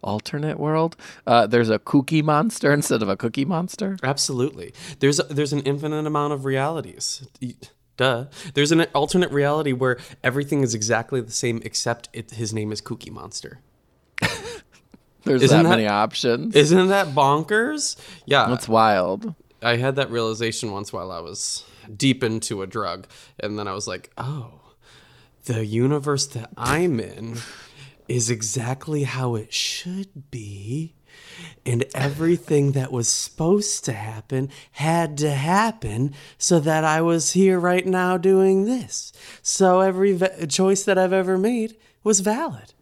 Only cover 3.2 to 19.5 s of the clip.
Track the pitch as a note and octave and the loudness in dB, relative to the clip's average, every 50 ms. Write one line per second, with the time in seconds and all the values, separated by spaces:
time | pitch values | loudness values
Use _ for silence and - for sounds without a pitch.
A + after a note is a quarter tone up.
3.2 | - A#2 A2+ B2+ C3+ C#3 F#3+ E3 F3 F#3 - - G3+ G3 G3 F#3+ - B2+ C#3+ C#3+ | -2 -4 -2 -2 -2 -2 -2 -4 -4 -6 -6 -6 -6 -6 -6 -4 -4 -4 -2 -2
4.2 | - - C#3 B2 B2 D3+ - - F2+ - - - - - D3+ - - C3+ D3 C#3+ | -2 -4 -2 -2 -2 -2 -4 -8 -16 -16 -16 -18 -16 -18 -8 2 2 2 4 2
5.2 | - - D3+ C#3 D3+ C#3 D3+ C#3+ C3+ C3+ C#3 C#3+ D3+ D3+ D3+ D3+ D3+ D#3 D3+ D3 | 0 -2 0 -2 -2 0 0 -2 0 0 -2 -2 -2 -4 -4 -4 -4 -2 -2 0
6.2 | D3 D3 D3 C#3 C3 C3+ C3+ C3 C3+ D3 E3 D#3+ C3+ - - - - - - - | 0 -2 -2 -4 -4 -2 -2 0 0 -2 -2 -6 -8 -10 -12 -8 -8 -8 -8 -8
7.2 | C3 B2+ _ - - B2 - _ - - _ _ _ _ _ - B2 C3 B2 A#2 | -14 -20 _ -12 -12 -12 -12 _ -20 -20 _ _ _ _ _ 0 0 2 2 0
8.2 | B2+ C#3 - - - E3+ C3+ C#3+ C#3+ D3 E3 D#3+ E3 - - C#3+ C#3+ D3+ - F3+ | -4 -10 -14 -16 -16 -6 0 0 2 4 4 4 4 2 2 0 0 2 2 2
9.2 | F3+ - C3 C#3+ C#3 C#3+ D3 D#3 D#3 D3 C3 B2 C3 B2+ B2 A#2+ - - - _ | 2 2 0 0 0 2 0 0 0 -2 -2 0 0 0 0 -2 -6 -20 -20 _
10.2 | - B2 B2 C#3 D3 C#3+ D#3+ C#3+ C3+ A#2+ A2+ A2 G#2+ A2 A#2+ A2 A#2 - - B2+ | -2 0 0 0 -2 0 0 0 2 0 0 -2 0 0 0 0 0 -2 -4 -4
11.2 | A#2 A2 A2+ - - B2 A#2 A#2 A2 A2+ - - - B2 A#2+ - - - - - | -4 -4 -6 -4 -2 -2 -2 -2 -6 -6 -6 -4 -2 -2 -4 -4 -6 -16 -14 -14
12.2 | A2+ _ - A2 A#2 G#2 G#2+ A2 G#2+ G#2+ G#2+ G#2 - - A#2+ - - - - - | -14 _ -8 -8 -6 -6 -4 -4 -4 -4 -6 -8 -8 -10 -12 -12 -12 -16 -16 -16
13.2 | - G2 - - - - - - _ _ _ _ _ _ _ _ _ _ _ - | -16 -14 -14 -14 -14 -14 -18 -18 _ _ _ _ _ _ _ _ _ _ _ -6
14.2 | - - - A4+ G4 A4+ A#4+ G#4 - _ _ - _ _ - - _ _ _ _ | -4 -4 -4 -6 -10 -12 -14 -16 -18 _ _ -20 _ _ -20 -20 _ _ _ _
15.2 | _ - C#3 B2+ B2+ C3 - - - E3 F3+ A2+ A2 G#2 G2+ G#2 G#2+ A2 - - | _ 0 2 4 6 6 8 8 6 6 6 4 4 2 2 2 2 0 -2 -2
16.2 | - B2+ A#2 B2 D3+ A#3 G#3 - D3 D3 E3+ F#3 F#3 F#3+ G3 G3+ G3 D#3+ C3+ D3 | 0 0 0 0 -2 2 4 6 6 8 6 6 6 4 4 2 0 0 2 2
17.2 | C#3 C3+ C#3+ D3+ D#3+ D#3 G#3 G#3+ A3+ C4 D4+ D4+ D4 - - - - - - - | 4 4 4 2 0 0 0 0 0 0 -2 -4 -6 -6 -6 -8 -14 -20 -20 -18
18.2 | _ - C#3 C#3 A#2 G#2 B2 B2 - - A2 A2 A2 A2 G#2 F#2+ F2+ F2 F#2+ G#2 | _ 2 2 2 4 2 0 -2 -2 2 4 4 6 6 4 4 2 0 -2 -4
19.2 | - A3+ D#3+ _ _ _ | -6 -10 -12 _ _ _